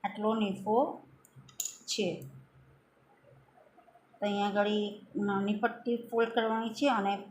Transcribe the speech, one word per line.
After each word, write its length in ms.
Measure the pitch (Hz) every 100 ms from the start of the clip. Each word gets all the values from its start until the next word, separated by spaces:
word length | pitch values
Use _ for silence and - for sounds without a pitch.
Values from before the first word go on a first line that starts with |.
આટલો 300 | 202 208 214
નેફો 680 | 226 208 190 214 226 311 - - - - - - - - - -
છે. 380 | - 185 165 - - - - - - _ _ _ _ - - _ - - - - - _ -
તો 60 | 208
અહીંયા 200 | 202 202
આગળ 220 | 202 208 208 208 208 - -
નાની 380 | 202 196 196
પટ્ટી 420 | 208 233 - - 233
ફોલ્ડ 320 | - 226 226
કરવાની 460 | 233 220 220 226
છે 140 | 226 285
અને 300 | 226 196 196 202